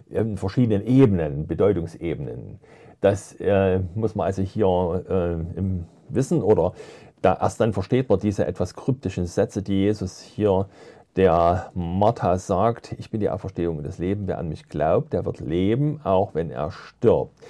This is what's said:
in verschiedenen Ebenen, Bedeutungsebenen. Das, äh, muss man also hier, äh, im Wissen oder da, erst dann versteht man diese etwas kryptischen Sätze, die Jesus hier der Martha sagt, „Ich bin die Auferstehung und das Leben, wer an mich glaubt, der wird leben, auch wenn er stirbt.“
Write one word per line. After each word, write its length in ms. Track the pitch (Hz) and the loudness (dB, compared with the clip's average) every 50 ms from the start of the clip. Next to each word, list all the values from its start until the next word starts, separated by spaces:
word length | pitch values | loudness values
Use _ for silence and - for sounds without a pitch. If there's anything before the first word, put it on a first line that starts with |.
| - _ | -16 _
in 300 | - - 113 113 104 95 | -4 -2 -2 -2 -4 -4
verschiedenen 480 | - 95 - 135 123 110 104 98 104 | -4 -2 2 2 2 2 2 0 0
Ebenen, 600 | 113 127 135 135 110 98 85 78 73 69 73 78 | 2 6 6 6 6 6 2 0 -2 -4 -6 -4
Bedeutungsebenen. 1120 | 80 85 80 95 101 101 90 82 82 - - 85 82 73 - - - 57 - 53 - 104 101 _ - - - - - - - - | -6 0 2 2 2 2 2 -2 -6 -8 -8 -6 -6 -6 -6 -8 -10 -10 -12 -14 -16 -18 -20 _ -20 -20 -20 -20 -20 -12 0 2
Das, 320 | 98 101 95 - - - - | 2 2 2 -4 -14 -14 -6
äh, 420 | 85 92 101 95 98 95 92 92 92 87 82 | 0 2 4 4 4 4 2 0 -2 -4 -4
muss 200 | 110 113 107 - | -4 -4 -2 -2
man 120 | 101 82 | -2 -2
also 140 | 90 98 98 | -2 -2 -2
hier, 640 | 95 95 - 107 104 95 90 90 92 85 85 92 87 - | -4 -4 -2 0 2 2 4 2 0 0 -2 -4 -4 -2
äh, 480 | 95 95 85 87 85 82 80 87 - - | -2 -2 0 -2 -2 -4 -6 -8 -6 -6
im 260 | 98 95 95 90 85 - _ _ _ - | -4 -4 -4 -6 -6 -10 _ _ _ -6
Wissen 340 | 147 196 170 - 180 147 92 | -2 -2 -2 0 0 0 2
oder 300 | 98 107 87 80 90 - - - - - - - - _ _ | 2 2 4 2 -2 -4 -6 -20 -20 -20 -20 -20 -20 _ _
da, 160 | - 92 95 - | 0 0 2 2
erst 220 | - - - - | -2 -4 -2 0
dann 140 | 110 117 101 | -2 0 0
versteht 340 | 104 95 - 127 127 131 - | -2 -2 0 0 -2 2 2
man 100 | 104 92 | 0 0
diese 280 | - 107 98 - 90 | 2 -2 0 0 -2
etwas 280 | - - - 90 - - | -4 -2 -4 -6 -6 -6
kryptischen 520 | - - - 127 - - 95 - 98 90 | -8 -4 -4 -4 -2 -4 -6 -4 -4 -6
Sätze, 360 | 87 - 101 104 - - 107 98 | -4 0 -2 -2 0 -2 -8 -4
die 120 | 98 98 98 95 | -2 0 0 2
Jesus 380 | 104 107 101 95 92 - - - | 2 0 -2 -4 -8 -8 -12 -20
hier 460 | - - - 107 104 95 92 98 - - - - - - - - _ - | -16 -6 0 2 2 2 2 0 -4 -8 -20 -20 -20 -20 -20 -20 _ 0
der 540 | 95 95 87 82 85 85 85 90 90 - - - | 4 4 6 6 6 6 4 4 2 -2 -6 -8
Martha 600 | 90 85 85 90 98 101 107 - - - 90 92 95 | -6 -6 -4 0 2 2 2 2 2 0 0 0 0
sagt, 540 | - - 98 90 104 117 117 - - - - - | 0 -2 0 2 2 0 0 -2 -8 -14 -12 -12
„Ich 100 | - - | -12 -8
bin 100 | - 110 | -6 -4
die 100 | 104 - | -2 -2
Auferstehung 480 | - 98 - 95 - - 85 85 82 73 | -4 -4 -8 -8 -6 -4 -4 -4 -4 -4
und 80 | 73 | -8
das 120 | 71 90 - | -10 -8 -4
Leben, 280 | 82 92 101 104 101 | -2 -2 -2 -2 -4
wer 100 | 90 - 55 | -6 -6 -6
an 100 | 82 80 | -6 -8
mich 200 | - - - _ | -8 -10 -12 _
glaubt, 440 | - 76 76 78 90 123 156 - - | -4 -2 0 2 2 2 0 0 -4
der 120 | 90 - | -4 -4
wird 140 | - - - | -4 -6 -6
leben, 600 | - 65 80 87 92 101 113 135 147 151 151 156 - | -6 -4 -2 0 2 2 2 0 0 -2 -2 -4 -2
auch 320 | 92 95 92 101 - - | 0 2 2 2 0 -2
wenn 160 | 78 85 80 | -6 -6 -4
er 220 | - 62 73 76 - | -6 -6 -6 -6 -8
stirbt.“ 680 | - - - - - - 110 87 69 58 - _ _ - - | -10 -18 -20 -12 0 4 4 4 4 2 -4 _ _ -20 -18